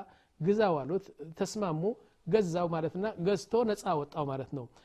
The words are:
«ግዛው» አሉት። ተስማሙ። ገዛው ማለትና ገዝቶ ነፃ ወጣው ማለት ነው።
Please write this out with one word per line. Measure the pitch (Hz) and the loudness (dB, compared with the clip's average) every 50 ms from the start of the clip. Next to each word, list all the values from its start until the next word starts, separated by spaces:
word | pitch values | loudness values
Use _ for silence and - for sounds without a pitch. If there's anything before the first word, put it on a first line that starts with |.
| 196 - - _ _ _ _ - | -2 -6 -12 _ _ _ _ -2
«ግዛው» | 156 190 208 220 214 190 165 | 2 2 4 4 4 4 2
አሉት። | 143 127 135 180 196 - - - - 147 165 165 | 2 0 -2 -2 -4 -4 -6 -16 -16 -16 -10 -6
ተስማሙ። | - 196 180 - 214 202 175 156 156 170 214 240 - - _ _ _ - | -4 -4 -4 -4 -2 -2 -2 0 0 0 -2 -2 -4 -8 _ _ _ -2
ገዛው | 160 190 220 202 170 160 175 175 | 2 2 2 4 2 0 0 0
ማለትና | 170 170 160 160 160 - 180 202 220 202 175 | 0 0 0 -2 -2 -2 -2 -4 -4 -4 -2
ገዝቶ | 170 196 202 - - - 226 233 247 | 0 2 2 2 0 0 2 2 2
ነፃ | 220 208 - - 196 170 | 2 0 0 0 0 0
ወጣው | 147 143 - - 165 147 | 0 -2 -4 -4 -4 -4
ማለት | 139 135 135 127 - 143 | -2 -2 -4 -6 -6 -6
ነው። | 131 120 - _ - - | -8 -8 -10 _ -20 -20